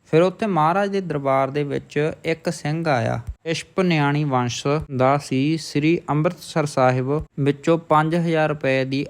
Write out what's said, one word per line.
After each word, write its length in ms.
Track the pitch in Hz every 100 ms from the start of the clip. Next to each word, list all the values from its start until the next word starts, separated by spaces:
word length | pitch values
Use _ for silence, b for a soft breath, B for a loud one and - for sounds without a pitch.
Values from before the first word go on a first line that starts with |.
| -
ਫਿਰ 100 | 156
ਉੱਥੇ 240 | 185 185 220
ਮਹਾਰਾਜ 440 | 165 156 190 202
ਦੇ 120 | 196
ਦਰਬਾਰ 480 | 180 147 139 135 135
ਦੇ 140 | 147
ਵਿੱਚ 480 | 143 135 135 147 151 -
ਇੱਕ 260 | 160 160 -
ਸਿੰਘ 380 | 165 147 160 160
ਆਇਆ, 320 | 127 117 120 - - 160
ਇਸ਼ਪ 340 | 156 - -
ਨਿਆਣੀ 440 | 185 156 143 147
ਵੰਸ਼ 440 | 151 127 123 117 143 151 151 131
ਦਾ 200 | 131 143
ਸੀ। 400 | - 131 143 160
ਸ੍ਰੀ 440 | - 147 151 170 -
ਅੰਮ੍ਰਿਤਸਰ 560 | 147 170 180 - 165 147
ਸਾਹਿਬ 580 | - 127 127 127 151 - -
ਵਿੱਚੋਂ 380 | 139 143 165 165
ਪੰਜ 380 | 165 151 156 170
ਹਜ਼ਾਰ 340 | 170 160 156
ਰੁਪਏ 360 | 151 135 131 131
ਦੀ 200 | 135 -